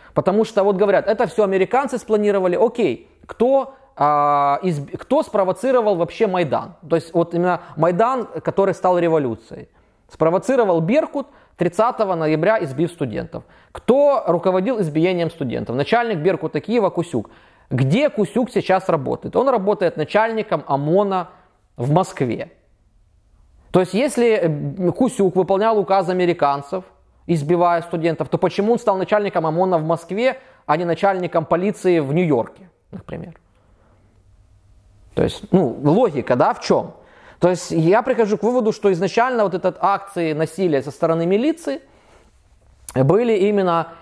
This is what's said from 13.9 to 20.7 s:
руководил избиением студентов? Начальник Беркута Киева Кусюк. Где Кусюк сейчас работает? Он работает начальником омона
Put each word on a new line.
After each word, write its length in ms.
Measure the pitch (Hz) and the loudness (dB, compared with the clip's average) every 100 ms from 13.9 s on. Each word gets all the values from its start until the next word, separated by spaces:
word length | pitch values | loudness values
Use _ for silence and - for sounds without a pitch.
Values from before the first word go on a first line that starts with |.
| 262 285 269 - | 4 4 2 0
руководил 540 | 170 185 185 196 226 | 0 2 0 0 -2
избиением 500 | 160 151 175 180 160 | -2 0 0 0 -2
студентов? 460 | - 127 120 110 123 | -4 -6 -4 -4 -4
Начальник 400 | 143 233 233 180 | 0 0 0 0
Беркута 440 | 165 180 156 151 | 0 0 -4 -6
Киева 280 | - 240 190 | -2 0 0
Кусюк. 400 | - 165 120 - - _ _ _ | -2 -4 -6 -8 -18 _ _ _
Где 400 | 131 131 208 294 | -2 2 2 2
Кусюк 420 | - 196 233 247 | 0 -2 0 0
сейчас 380 | 202 - 185 185 | -2 0 0 2
работает? 480 | 160 127 123 - - | -2 -2 -6 -2 0
Он 140 | 262 | 2
работает 480 | 240 190 208 170 - | 0 0 0 0 -2
начальником 680 | 147 208 226 220 208 160 | 0 0 0 -2 -4 -4
омона 640 | - | -2